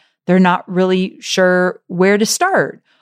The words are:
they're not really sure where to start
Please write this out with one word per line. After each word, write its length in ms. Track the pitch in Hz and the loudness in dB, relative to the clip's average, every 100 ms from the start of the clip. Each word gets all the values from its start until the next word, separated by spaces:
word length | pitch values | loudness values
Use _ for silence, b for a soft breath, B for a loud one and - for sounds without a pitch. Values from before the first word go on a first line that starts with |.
| _ _ - | _ _ -2
they're 140 | 185 | 2
not 300 | 185 180 - | 2 0 -4
really 500 | 180 185 185 185 - | -2 0 0 -4 -8
sure 640 | - - 185 180 180 - _ | -8 0 2 2 0 -4 _
where 300 | 180 185 208 | -2 0 2
to 80 | 220 | 0
start 560 | - 359 330 139 - _ _ | -2 -2 0 -2 -6 _ _